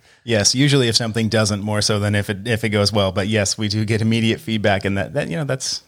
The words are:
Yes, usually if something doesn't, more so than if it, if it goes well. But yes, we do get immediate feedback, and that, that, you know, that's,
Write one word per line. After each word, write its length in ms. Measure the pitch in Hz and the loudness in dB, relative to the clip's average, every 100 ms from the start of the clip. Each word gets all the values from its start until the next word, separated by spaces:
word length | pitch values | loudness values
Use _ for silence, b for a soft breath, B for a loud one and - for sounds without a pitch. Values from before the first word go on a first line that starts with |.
| b b | b b
Yes, 300 | 117 113 98 | -2 0 2
usually 340 | 127 143 139 120 | 2 4 4 2
if 80 | 110 | 0
something 340 | 117 107 110 | -2 -2 0
doesn't, 340 | 110 107 104 | 2 2 0
more 180 | 104 107 | -2 -2
so 160 | 101 104 | 0 0
than 160 | 104 | 0
if 160 | 104 101 | 0 -2
it, 180 | 98 107 | -4 -2
if 160 | 113 | -2
it 60 | 117 | 0
goes 240 | 104 101 | 2 2
well. 180 | 107 95 | 2 0
But 160 | 92 98 | 0 0
yes, 300 | 110 98 - | 0 0 -2
we 120 | 107 | -2
do 160 | 107 107 | -2 0
get 180 | 113 | 0
immediate 360 | 110 113 113 110 | 0 2 2 0
feedback, 460 | - 110 104 98 98 | -2 0 2 2 0
and 140 | 98 | -2
that, 140 | - | -4
that, 160 | 139 - | -4 -4
you 60 | 170 | -4
know, 100 | 139 | -4
that's, 340 | 131 - - | -4 -6 -8